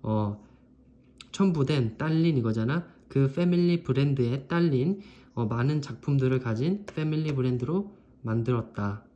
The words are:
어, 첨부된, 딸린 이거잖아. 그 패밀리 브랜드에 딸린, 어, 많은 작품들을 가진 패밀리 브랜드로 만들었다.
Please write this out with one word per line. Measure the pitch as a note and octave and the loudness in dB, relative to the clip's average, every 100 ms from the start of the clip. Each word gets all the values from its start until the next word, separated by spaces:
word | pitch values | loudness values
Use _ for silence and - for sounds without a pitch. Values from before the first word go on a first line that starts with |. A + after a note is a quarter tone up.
어, | A#2 G#2+ G#2+ G#2+ - - _ _ - - - - - | 0 0 0 -4 -14 -20 _ _ -20 -20 -20 -20 -16
첨부된, | - G3 D#3+ C3+ D3 A2+ - | 0 2 2 0 2 0 -2
딸린 | D#3 D#3+ E3 C#3 | -2 2 2 2
이거잖아. | A2+ A2 A2+ E3 E3+ - - | 0 0 0 -2 -6 -20 -4
그 | C#3 C3+ | 2 2
패밀리 | D3+ F3+ F3 F3 E3+ | 2 2 4 2 2
브랜드에 | D3+ C3 C#3+ C3+ A#2+ C3+ | 0 2 2 2 0 -2
딸린, | - E3+ E3+ C3 D3 G3+ - - - | -2 0 2 2 0 -2 -8 -20 -12
어, | - | -4
많은 | G#2+ A#2 C3 D3+ | -2 0 0 0
작품들을 | C#3 A2+ - C#3 B2+ C3 | -4 -8 0 2 2 0
가진 | B2 A2 D3+ G3+ | -2 -2 -2 -2
패밀리 | - - D#3 D#3 D#3 | -6 -4 -2 -2 -2
브랜드로 | C3+ B2+ B2 B2 F#3 G3+ - - - | 0 0 0 -2 -2 -4 -14 -20 -12
만들었다. | A#2 A#2 A#2 A#2+ - - G#2 G#2 - | -4 -2 0 -2 -2 -6 -6 -6 -14